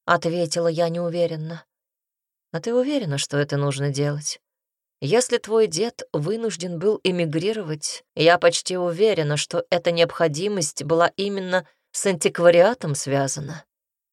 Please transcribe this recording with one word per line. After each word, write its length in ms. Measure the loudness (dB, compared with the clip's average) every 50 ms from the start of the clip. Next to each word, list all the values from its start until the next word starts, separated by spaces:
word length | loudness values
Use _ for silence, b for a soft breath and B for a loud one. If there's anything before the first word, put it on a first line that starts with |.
| _
ответила 640 | 0 0 2 2 -2 0 0 -2 -2 -2 0 0
я 220 | 0 0 0 0 0
неуверенно. 760 | -2 -4 -4 -4 -2 0 -2 -2 -2 -6 -8 -10 -12 -14 -16 _ _ _ _ _ _ _ _ _ _ _ _ _ _ _ _ _
"А 80 | -10 -6
ты 140 | -4 0 0
уверена, 460 | 0 2 2 0 -2 -2 -2 -4 -4
что 180 | -4 -2 -2
это 200 | -2 0 0 -2
нужно 340 | 0 0 -2 -2 -2 -2 -2
делать? 500 | -2 -2 -2 -2 -4 -4 -6 -8 -10 -10 _ _ _ _ _ _ _ _ _ _ _ _
Если 380 | -2 0 2 2 2 2 -2
твой 300 | -4 -2 0 2 2 2
дед 400 | 2 0 -2 -4 -4 -6 -10 -10 -6
вынужден 680 | -4 -4 -2 -2 -4 -4 -4 -6 -4 -6 -8 -8 -6 -2
был 200 | 0 0 0 0 0
эмигрировать, 1000 | 0 0 0 -2 -2 -2 -2 -2 -2 -4 -4 -6 -6 -8 -8 -8 -10 -10 -12 -16 _ _
я 240 | 4 6 6 6 6
почти 380 | 6 2 2 2 -4 -4 -4
уверена, 600 | -2 -2 -2 0 2 2 2 2 2 0 0 -2
что 260 | -2 -4 -2 -4 -4 -2 0
эта 220 | -2 0 0 0
необходимость 920 | 2 2 2 2 2 0 0 0 0 -2 -4 -2 -2 -2 -4 -4 -6 -8 -2
была 280 | 0 2 4 4 2 2
именно 500 | -2 -4 -4 -4 -6 -4 -2 -2 -2 -2 b b b b _
с 160 | -10 -2 -2
антиквариатом 880 | -2 -2 0 -2 -2 0 6 6 8 8 8 6 6 4 0 -4 -4 -4
связана". 680 | -4 -2 -2 0 0 0 -2 -4 -8 -10 -12 -12 -14 -18 _ _ _ _ _ _ _ _ _